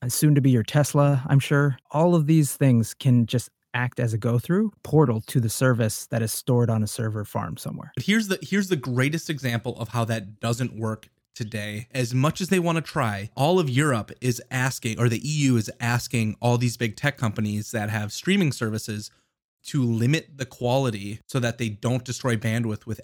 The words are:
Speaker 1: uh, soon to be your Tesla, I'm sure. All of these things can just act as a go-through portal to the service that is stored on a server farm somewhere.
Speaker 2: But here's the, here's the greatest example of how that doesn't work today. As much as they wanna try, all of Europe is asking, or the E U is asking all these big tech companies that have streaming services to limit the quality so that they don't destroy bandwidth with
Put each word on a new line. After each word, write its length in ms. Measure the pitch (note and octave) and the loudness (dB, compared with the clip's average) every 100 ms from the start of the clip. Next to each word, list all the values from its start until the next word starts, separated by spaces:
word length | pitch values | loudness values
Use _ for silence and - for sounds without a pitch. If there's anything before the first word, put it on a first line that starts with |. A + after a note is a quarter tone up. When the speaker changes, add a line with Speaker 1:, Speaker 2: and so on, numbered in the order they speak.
Speaker 1:
uh, 80 | B2 | -6
soon 280 | - D#3 C#3+ | 0 4 4
to 40 | |
be 100 | C3 | 6
your 120 | B2 | 4
Tesla, 640 | G#2 D3 C#3 D3 C#3+ C#3 C#3 | 2 0 2 4 4 2 2
I'm 140 | C#3 | 2
sure. 360 | - C#3+ C#3+ B2+ _ | 4 2 2 0 _
All 240 | D3 F3 | 2 4
of 140 | E3+ D3 | 4 4
these 260 | D#3+ C#3+ | 4 4
things 400 | - C3+ A#2 A2 | 2 4 4 2
can 320 | - C3+ B2 A2+ | -2 4 4 4
just 240 | B2+ - _ _ | 0 -4 _ _
act 240 | B2 B2 - | -4 -4 -2
as 160 | A#2+ | -2
a 40 | A2 | 0
go-through 540 | A#2+ A#2+ - F3+ A3 - | 0 0 0 0 0 -4
portal 360 | - D3 C#3+ A2 | 2 4 4 2
to 180 | - C3 | 0 0
the 80 | A2+ | 0
service 580 | - C3 A#2 A2 - - | 2 2 4 0 -2 -6
that 160 | A#2 | -4
is 100 | A2 | -2
stored 380 | - - B2 A#2 | -4 0 2 2
on 140 | A2+ | 0
a 20 | G#2 | -2
server 380 | - A2 G#2+ | -4 -4 -4
farm 320 | G#2 G#2+ G#2 - | -6 -6 -8 -10
somewhere. 340 | - - - - | -10 -12 -12 -8
Speaker 2:
But 80 | |
here's 240 | D3+ A3 G#3 | 0 0 0
the, 100 | F#3 | -4
here's 280 | D#3 G3 F#3+ | -2 -2 0
the 80 | F3 | -2
greatest 520 | B2 B2 C3+ D#3+ - | -2 0 0 0 -6
example 480 | D3 B2+ A#2 B2 - | -6 -2 -4 -4 -8
of 120 | A2 | -6
how 160 | A#2 | -2
that 340 | A2+ A2+ G2 G#2+ | -2 -2 -6 -8
doesn't 380 | A#2 A#2 B2 G#2+ | -4 -2 -4 -4
work 320 | A2 G#2+ - _ _ | -6 -6 -12 _ _
today. 540 | - A2 G#2+ G#2 G#2 B2 | -12 -10 -8 -8 -10 -10
As 220 | C3+ A#2+ | -4 -2
much 260 | B2+ D3 - | 2 2 0
as 80 | F#3 | 0
they 100 | F#3 | 2
wanna 200 | E3+ E3 | 2 0
try, 500 | D3+ D#3+ A#2 G2+ G#2 - | -2 -2 -2 -2 -8 0
all 220 | C#3+ F#3 | 2 4
of 100 | D3+ | 4
Europe 440 | B2+ D3+ A#2 - - | 2 2 0 -4 -4
is 200 | B2+ A#2+ - | -2 -2 -4
asking, 480 | B2+ B2+ - A2+ A2 | -2 -2 -2 -6 0
or 80 | A#2+ | 2
the 200 | A#2 D3+ | 2 -2
E 40 | D3+ C3+ | 0 2
U 100 | A#2+ | 2
is 140 | G2 - | 0 -4
asking 560 | A#2 B2 - A#2+ G#2+ G2 | -2 0 0 -2 -2 0
all 180 | A#2+ A#2+ | 0 2
these 180 | B2 - | 0 -2
big 200 | A#2 - | -4 -2
tech 200 | C#3+ - | -4 -2
companies 560 | A2+ G#2 G#2+ G#2 G#2 | -4 -2 -2 -2 -4
that 180 | A2+ G#2 | -4 -4
have 220 | G#2+ G#2 | -4 -4
streaming 400 | - - G3+ D#3+ | -6 0 2 2
services 580 | - A2 A2 - G#2+ G#2 _ _ _ _ _ - | 0 -4 -4 -6 -8 -10 _ _ _ _ _ -6
to 160 | D3+ | -2
limit 540 | A#2+ A2+ A#2+ D#3+ - C#3 | 0 2 2 2 -2 -12
the 100 | B2+ | -12
quality 720 | - A#2+ C3 C3 G#2 G2+ A2+ _ | -4 0 2 0 -4 -8 -12 _
so 100 | C3+ | -2
that 180 | A#2+ - | -2 -2
they 100 | A#2 | -4
don't 360 | G2+ A#2+ B2+ | -2 -2 -2
destroy 320 | A#2+ A#2+ B2+ A2+ | -4 -6 -2 0
bandwidth 500 | A2+ A2+ A#2 G#2 - | 0 0 -2 -4 -8
with 140 | G#2+ | -10